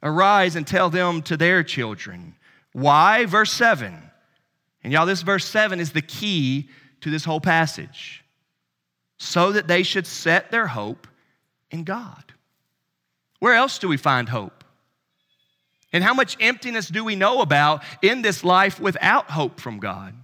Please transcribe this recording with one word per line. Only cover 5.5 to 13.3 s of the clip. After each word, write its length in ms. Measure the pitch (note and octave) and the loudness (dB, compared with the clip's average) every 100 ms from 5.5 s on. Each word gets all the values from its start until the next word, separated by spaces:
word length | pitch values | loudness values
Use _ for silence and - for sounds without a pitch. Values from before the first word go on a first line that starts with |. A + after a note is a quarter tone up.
| A3 G#3+ F#3 | 0 0 -2
is 120 | E3 | -4
the 100 | - | -6
key 680 | D3+ - G#3 F#3 C3 C3+ C3+ - _ _ | -6 -8 -4 -2 0 -2 -6 -18 _ _
to 80 | D#3 | -8
this 160 | D#3 D#3 | -6 -4
whole 160 | D#3+ | -4
passage. 840 | C3+ E3 D#3+ - D#2 - - - _ _ _ _ _ _ _ _ _ _ | 2 2 2 -4 -14 -16 -20 -20 _ _ _ _ _ _ _ _ _ _
"So 360 | - F3 F#3 | -4 0 2
that 140 | G#3 D#3+ | 0 0
they 140 | F3 | 0
should 240 | F#3 G3 F3+ | 0 -4 -6
set 460 | - E3+ E3+ - | -6 0 0 0
their 160 | A#3 G#3+ | -2 -2
hope 400 | A#2 G#2 A#2+ - _ _ _ _ _ _ | -4 -8 -10 -16 _ _ _ _ _ _
in 120 | D#3+ E3 | -12 -8
God." 480 | G3+ A3 - _ _ _ _ _ _ _ _ _ _ _ | -8 -10 -20 _ _ _ _ _ _ _ _ _ _ _